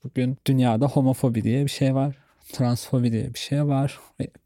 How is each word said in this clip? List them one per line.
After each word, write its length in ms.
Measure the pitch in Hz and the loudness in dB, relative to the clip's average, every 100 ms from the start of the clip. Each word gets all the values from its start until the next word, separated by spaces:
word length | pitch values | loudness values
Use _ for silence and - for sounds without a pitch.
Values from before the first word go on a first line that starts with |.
Bugün 340 | 131 - 127 131 - | -8 -4 -4 -2 0
dünyada 420 | 135 123 113 139 | 2 4 2 2
homofobi 560 | 147 131 127 131 113 | 2 2 2 0 0
diye 200 | 110 127 | 0 0
bir 60 | 143 | -2
şey 240 | - 135 | 0 0
var, 220 | 135 139 139 _ _ - | 2 -2 -4 _ _ -12
transfobi 600 | - 123 120 - 131 120 | -2 0 -2 -2 0 2
diye 220 | 113 127 | 0 -4
bir 40 | 120 | -8
şey 280 | - 143 147 | -4 -2 0
var. 320 | 135 139 - - - | 0 -2 -6 -16 -10
Ve 100 | - - | -10 -10